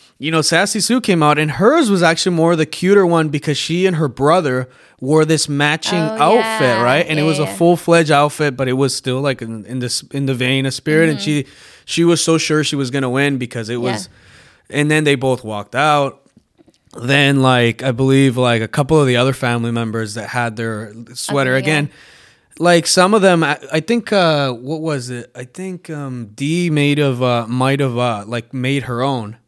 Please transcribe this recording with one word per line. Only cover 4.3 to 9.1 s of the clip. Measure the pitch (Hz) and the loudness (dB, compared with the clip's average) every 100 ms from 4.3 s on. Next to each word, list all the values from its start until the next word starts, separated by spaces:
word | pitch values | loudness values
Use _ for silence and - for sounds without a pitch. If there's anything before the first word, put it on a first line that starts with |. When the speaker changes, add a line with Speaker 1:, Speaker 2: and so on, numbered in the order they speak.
| 175 151 127 127 _ - - | 2 2 -2 -6 _ -20 -10
Speaker 1:
wore | 131 156 156 | 0 2 4
this | 156 - | 0 0
matching | 143 147 160 - 175 | 0 0 0 -2 -2
Speaker 2:
Oh, | 160 - 156 220 | -2 0 2 2
Speaker 1:
outfit, | 220 - 127 | 2 0 0
Speaker 2:
yeah. | 117 | 2
Speaker 1:
right? | 120 139 170 | 2 0 0
And | 156 | 0
it | |
Speaker 2:
Yeah, | 156 | 0
Speaker 1:
was | 147 | 0
a | |
Speaker 2:
yeah. | 147 98 | -2 0
Speaker 1:
full-fledged | 170 170 - 170 156 | 2 2 2 2 4
outfit, | 143 147 - 151 123 | 2 2 0 -4 -2
but | 131 | -2
it | |
was | 131 135 - | 0 0 -2
still, | 131 | -4